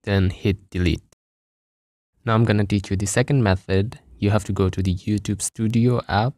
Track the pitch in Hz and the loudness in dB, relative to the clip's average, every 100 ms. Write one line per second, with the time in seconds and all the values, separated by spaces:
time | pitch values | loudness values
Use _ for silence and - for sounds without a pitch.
0 | - 98 95 - 107 95 _ 92 90 - | 0 0 0 0 -2 -4 _ -2 0 -2
1 | _ _ _ _ _ _ _ _ _ _ | _ _ _ _ _ _ _ _ _ _
2 | _ _ 120 110 113 104 98 104 - 98 | _ _ 0 2 4 2 2 -2 -2 -4
3 | 101 - 127 143 107 95 - 95 107 - | -2 -2 0 2 2 0 0 0 0 -6
4 | _ - 101 104 - 98 95 95 95 90 | _ -4 0 0 -2 0 0 0 -2 -2
5 | - 104 - 98 - - 110 113 123 123 | -2 -4 -4 -6 -6 -4 -2 2 2 0
6 | - 98 120 | -2 0 -2